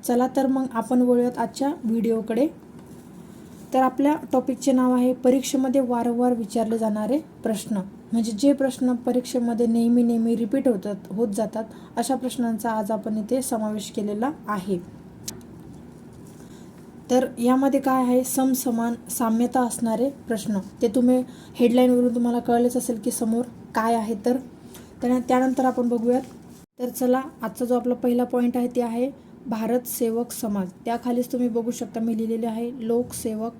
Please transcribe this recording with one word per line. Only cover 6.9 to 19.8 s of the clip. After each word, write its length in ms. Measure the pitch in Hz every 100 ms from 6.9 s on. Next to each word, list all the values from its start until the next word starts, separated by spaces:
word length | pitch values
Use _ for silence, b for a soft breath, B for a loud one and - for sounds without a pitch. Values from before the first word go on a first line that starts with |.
| 214 214 285 - -
प्रश्न, 340 | 233 214 - 208 185 - -
म्हणजे 200 | 233 226
जे 200 | 208 277
प्रश्न 400 | 277 269 262 254 247
परीक्षेमध्ये 720 | 254 247 247 254 233 226 233
नेहमी 360 | 226 233 240
नेहमी 320 | 240 233 226 233
रिपीट 320 | 233 269 269
होतात, 280 | 208 208 202 -
होत 180 | 190 233
जातात, 360 | 196 214 220 220 B B -
अशा 180 | 233 262
प्रश्नांचा 560 | 247 - 233 220 240
आज 200 | 220 208
आपण 260 | 214 214 214
इथे 240 | 214 262
समावेश 480 | 254 226 214 214 -
केलेला 400 | - 208 208 254 311 -
आहे. 300 | 208 185 180 - - - - - - - - - - - - - - - B B B B B B - -
तर 180 | 247 247 -
यामध्ये 400 | 240 262 277 269
काय 240 | 269 262
आहे, 200 | 247 247
समसमान 680 | 254 - 262 254 269 226 233 233 -
साम्यता 520 | - 233 226 240 262
असणारे 480 | 240 -